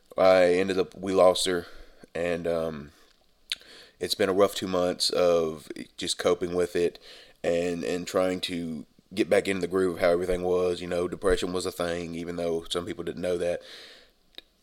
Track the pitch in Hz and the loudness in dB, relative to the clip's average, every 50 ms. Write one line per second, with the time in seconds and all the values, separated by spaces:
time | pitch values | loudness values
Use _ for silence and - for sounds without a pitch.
0 | _ _ - - - 92 92 92 90 90 90 90 98 98 95 92 87 - - - | _ _ 0 4 6 8 8 8 8 6 4 4 2 0 0 0 0 -2 -4 -10
1 | - 98 95 95 90 92 90 - - 92 92 87 82 - - - - - - - | -6 0 4 6 8 8 6 4 0 -2 -2 -2 -4 -8 -16 -20 -20 -20 -20 -20
2 | - _ _ 80 85 87 87 85 85 85 85 82 80 82 80 73 71 71 - _ | -20 _ _ -4 -2 -2 -2 -2 -2 -2 -2 -2 -2 -4 -6 -10 -14 -16 -20 _
3 | _ _ _ _ _ _ _ _ _ _ - - - - - - - - _ _ | _ _ _ _ _ _ _ _ _ _ -12 -12 -12 -20 -20 -20 -20 -20 _ _
4 | 90 87 - - 104 95 92 95 101 95 - - - 95 92 90 87 90 90 - | -6 -6 -2 0 0 0 4 4 4 4 2 -4 -6 -2 0 0 0 0 0 0
5 | - - - - 90 87 87 85 82 80 80 78 67 - - - - - _ - | -2 -2 2 2 4 4 4 4 2 0 -4 -8 -12 -14 -14 -14 -14 -16 _ -10
6 | - 85 - - - 98 90 - 92 87 87 90 87 85 - 90 87 82 - - | -6 -6 -6 -2 2 0 2 2 0 -4 -2 -2 -2 0 0 0 0 0 -2 -6
7 | _ - - - - - - _ - 87 85 85 87 90 87 85 73 58 85 90 | _ -20 -20 -20 -20 -20 -20 _ -2 -2 0 0 0 -2 -4 -4 -4 -4 -4 -6
8 | 87 - - 95 92 92 92 92 - - 92 87 87 82 80 76 65 _ _ _ | -6 -2 0 0 0 0 0 -2 -4 -6 -6 -6 -6 -6 -8 -10 -12 _ _ _
9 | _ _ - 95 107 78 101 101 90 95 98 95 90 87 87 95 92 92 85 85 | _ _ -2 -2 0 2 2 2 2 2 -2 -2 -2 -2 0 0 0 0 0 2
10 | 95 87 87 87 92 90 92 90 90 90 90 90 90 90 90 85 90 87 87 87 | 2 2 2 2 2 0 -2 -2 0 0 0 2 2 0 -2 -2 -4 -4 -2 -2
11 | 87 90 87 82 - 95 92 90 - 92 87 92 90 92 - - 87 87 85 87 | -2 -4 -4 -2 0 0 2 2 0 -2 -4 -4 -4 -6 -6 -4 -4 -4 -4 -6
12 | 87 85 82 82 87 85 87 87 85 85 82 82 82 - - 90 87 - 85 82 | -6 -8 -8 -8 -8 -8 -6 -4 -4 -2 -2 -4 -4 -4 -6 -6 -6 -6 -10 -8
13 | 85 85 76 78 87 90 90 87 87 87 87 - - - - - - - - - | -8 -10 -8 -6 -4 -4 -2 -2 -2 -2 -4 -4 -8 -14 -20 -20 -20 -20 -20 -20
14 | - _ _ _ _ _ _ - _ _ _ _ | -20 _ _ _ _ _ _ -20 _ _ _ _